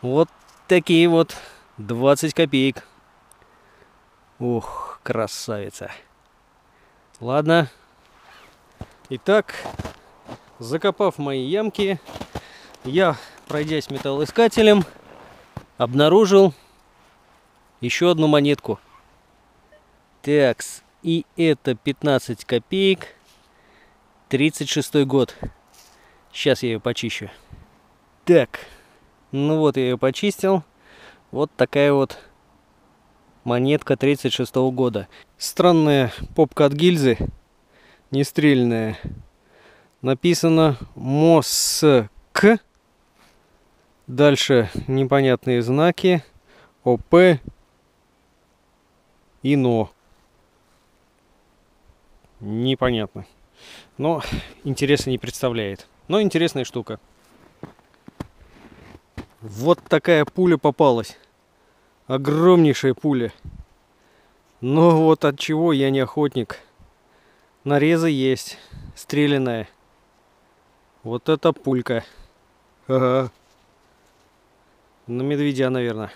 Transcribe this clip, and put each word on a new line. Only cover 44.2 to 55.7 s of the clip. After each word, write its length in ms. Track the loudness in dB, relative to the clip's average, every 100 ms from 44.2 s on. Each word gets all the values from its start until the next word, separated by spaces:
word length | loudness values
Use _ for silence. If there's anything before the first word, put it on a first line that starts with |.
| 4 4 2 2 2 -6 -4
непонятные 760 | -2 2 2 2 0 0 -2
знаки. 600 | 0 2 0 2 0 0 -2 _ _ _ _ _
О 140 | -2 -2
П. 420 | 2 4 6 4 -4 -20 _ _ _ _ _ _ _ _ _ _ _ _ _ _ _ _ _ _ -2
Ино. 360 | 0 2 0 -2 _ _ _ _ _ _ _ _ _ _ _ _ _ _ _ _ _ _ _ _ _ _ _ _ _
Непонятно. 840 | -10 -4 -4 -2 -2 -2 -6 -10 -18 _ _ _ -20 -20 -20 -6
Но 240 | -4 -4 -6 -10 -12 -14 -10
интереса 440 | -4 0 0 0
не 80 | -6
представляет. 720 | -8 -6 -6 -4 -8